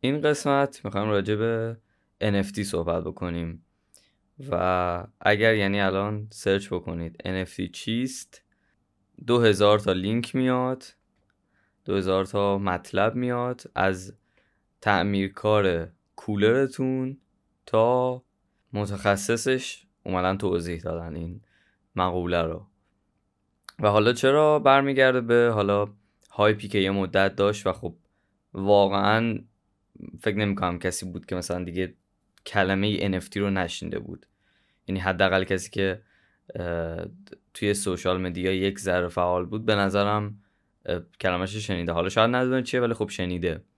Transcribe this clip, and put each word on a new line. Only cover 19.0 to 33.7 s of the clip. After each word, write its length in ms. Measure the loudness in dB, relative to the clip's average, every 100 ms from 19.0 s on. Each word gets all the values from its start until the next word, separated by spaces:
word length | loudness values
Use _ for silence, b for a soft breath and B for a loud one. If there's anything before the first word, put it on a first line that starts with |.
| 2 2 2 0 2 0 -2 -14 _ _
اومدن 340 | -6 0 0 0
توضیح 440 | 0 -2 -2 -6
دادن 360 | -6 -6 -6 -8
این 240 | -8 -10 _ _ _ _ _ -4
مقوله 460 | -2 -2 -2 0
رو. 240 | 0 -4 -12 _ _ _ _ _ _ _ _ _ -20 _
و 100 | 4
حالا 240 | 6 4
چرا 460 | 4 4 6 6 6
برمیگرده 640 | 6 6 4 4 4 4
به 300 | 4 4 4
حالا 340 | 4 2 2 0 -6 _ _ _
هایپی 380 | 2 2 2 -2
که 100 | 0
یه 120 | 2
مدت 460 | 0 0 2 2 2
داشت 300 | 0 2 -2
و 60 |
خب 220 | -4 -6 -12 _ _ _ _ _
واقعاً 840 | -6 4 6 6 2 2 2 2 -4 -8 _ _ _ _ -18 -18 -6
فکر 160 | -4 0
نمی‌کنم 420 | 0 0 -2 -2
کسی 280 | -4 -6 -8
بود 200 | -12 -8
که 100 | -8
مثلاً 280 | -4 -6
دیگه 300 | -6 -6 -6 -8 _ _ _ _ -6
کلمه 500 | 0 2 2 0 0
ان 140 | -2
اف 140 | -2 -4
تی 120 | -2
رو 100 | -2
نشنیده 480 | 0 -2